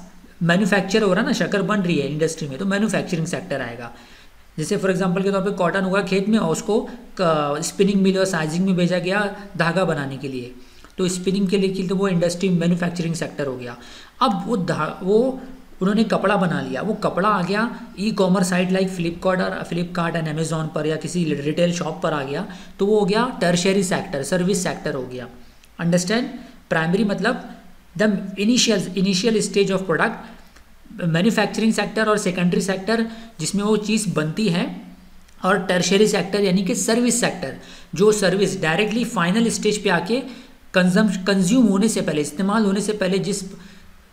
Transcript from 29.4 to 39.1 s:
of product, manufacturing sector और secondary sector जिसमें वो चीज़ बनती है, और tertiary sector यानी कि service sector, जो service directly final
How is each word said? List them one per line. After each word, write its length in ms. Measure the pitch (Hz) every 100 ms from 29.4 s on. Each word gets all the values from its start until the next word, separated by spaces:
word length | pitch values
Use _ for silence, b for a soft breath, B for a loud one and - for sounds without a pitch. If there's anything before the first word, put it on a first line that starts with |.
| - 202 196
of 80 | 185
product, 340 | 190 156 220 220 B B B B - - - 208
manufacturing 680 | 175 160 214 226 208 - 220
sector 360 | 208 196 214 220
और 100 | 208
secondary 420 | 185 180 180 190
sector 460 | - 190 - 226 226 B B -
जिसमें 240 | 156 196
वो 120 | 208 214
चीज़ 380 | 214 214 202
बनती 340 | 151 156 156 220
है, 320 | 170 269 - - - - - - -
और 140 | 185 202
tertiary 500 | - 180 175 196 214
sector 320 | 202 175 208
यानी 220 | 196 180
कि 120 | 196
service 460 | 240 - 233 247 240
sector, 360 | 170 - 135 123 B B B
जो 180 | 147 208
service 500 | 208 190 196 196 -
directly 420 | 156 170 214 220
final 440 | 233